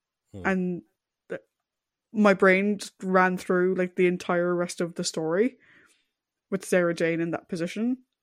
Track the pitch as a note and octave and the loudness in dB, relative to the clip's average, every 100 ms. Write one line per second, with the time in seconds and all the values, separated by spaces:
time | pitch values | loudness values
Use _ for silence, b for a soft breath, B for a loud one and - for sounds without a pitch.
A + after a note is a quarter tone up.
0 | _ _ _ G3+ - F#3+ F3+ F3 - _ | _ _ _ -8 -2 -2 -2 -6 -10 _
1 | _ _ - - _ _ _ _ _ _ | _ _ -16 -16 _ _ _ _ _ _
2 | _ G#3+ G#3 F#3+ F#3+ F#3 G3+ G3 - - | _ 2 4 6 6 4 2 -4 -8 -10
3 | F#3+ F#3 F#3 F3+ - F3+ F3+ F#3 F3+ - | 0 2 2 0 -2 0 2 0 -2 2
4 | F3+ F3+ - F3 F3 F3 F3 - F3 F3 | 0 0 -2 0 0 -2 -4 -4 -6 -4
5 | F3+ F3 D#3+ F3+ B3 - b b b b | -6 -4 -2 2 0 -2 b b b b
6 | b _ _ _ - F#3+ - F#3 F3 E3+ | b _ _ _ -8 -8 0 2 2 0
7 | E3 E3 E3+ D#3 - F3 F3 G#3 A#3+ B3+ | -2 -2 -4 -6 -8 -6 -6 -4 -4 -4
8 | _ _ | _ _